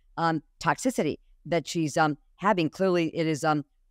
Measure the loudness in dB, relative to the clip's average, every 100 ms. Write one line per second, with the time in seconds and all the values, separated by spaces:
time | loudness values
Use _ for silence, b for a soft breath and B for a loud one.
0 | _ -2 0 0 -4 -6 -2 0 0 0
1 | -2 -4 _ _ -4 -2 -2 -2 -2 2
2 | 2 0 _ -4 0 2 0 0 0 2
3 | 0 -2 -2 0 0 0 -2 _ _